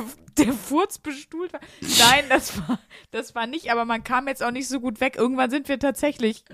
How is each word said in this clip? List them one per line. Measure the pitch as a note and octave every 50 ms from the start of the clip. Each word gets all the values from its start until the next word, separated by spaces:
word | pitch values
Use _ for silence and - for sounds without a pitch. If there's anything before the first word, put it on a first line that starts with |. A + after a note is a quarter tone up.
| A#3+ A3 - - - - - -
der | D4+ G#3+ C#4
Furz | A3 F#3 - C4 D4+ F#4 G4+ - -
bestuhlt | - D4+ C#4+ C4+ D4 - - D#4+ F4 F4 -
war. | - - - - -
Nein, | - - - - A#3 A#3 B3+ C#4+ C#4+ -
das | C4 D4 - - - G#3
war, | E3+ D3 B3+ G3 - _ - - - _
das | - - C#4 - -
war | A#3+ A3+ A#3
nicht, | C4 D#4+ - -
aber | A#3 A#3 A#3
man | A#3 A#3 A3+ A3
kam | - B3 B3 C4+ C#4
jetzt | C4+ - -
auch | A#3+
nicht | A#3+ B3+ C#4 B3
so | B3+ C#4
gut | A#3+ B3+ A3 -
weg. | B3+ C4 C4 -
Irgendwann | A3 B3 C4 C4 C4 B3
sind | A#3 D4+ C#4 -
wir | C#4 B3
tatsächlich | - C#4 C4 - - D4 C#4+ - B3 A3 G#3+ - - -